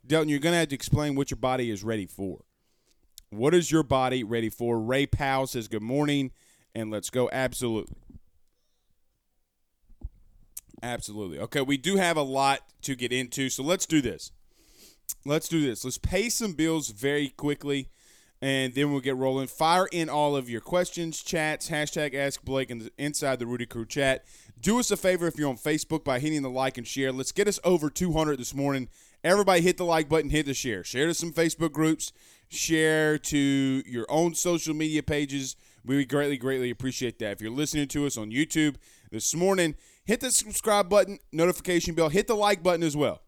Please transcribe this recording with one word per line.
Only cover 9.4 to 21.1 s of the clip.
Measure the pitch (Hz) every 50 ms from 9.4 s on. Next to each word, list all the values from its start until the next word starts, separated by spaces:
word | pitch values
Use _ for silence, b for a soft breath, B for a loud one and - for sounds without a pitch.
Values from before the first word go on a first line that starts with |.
| _ _ _ _ _ _ _ _ _ _ - _ - - _ - - - - - - _ _ - _ _ - - -
Absolutely. | 123 120 117 - - 104 107 104 90 76 69
Okay, | 104 - - 143
we | 135 131 143
do | 135 127 175 196
have | 196 185 170 170
a | 156
lot | 143 131 135 135 139 139 139 - - - _ _
to | - 143 135
get | 123 120 117 123
into, | 127 131 120 - 139 135 131
so | - - 131
let's | 151 185 190 -
do | - 160 151
this. | 127 110 87 73 - - - - _ b b b b b b b b b b b b - - - _
Let's | 135 147 160 -
do | - 160 160
this. | 147 131 110 - -
Let's | 127 -
pay | - - - 180 190 220
some | 240 - - 233 208 160
bills | 143 160 160 160 160 135 123
very | 107 101 127 139 143 147 147 131
quickly, | - - - 147 143 - - 143 143 139 127 b b b b b b b b b b _
and | - 135 135 135 131 127 123
then | 139 147 147
we'll | 143 139
get | 123 135 135
rolling. | 127 131 131 131 135 135
Fire | 123 - - 156 160 170 185 190 - -
in | 170 165 156
all | 135 147 147 147 147
of | 135 127 120
your | 120 110
questions, | - - 175 180 180 - - 170 170 165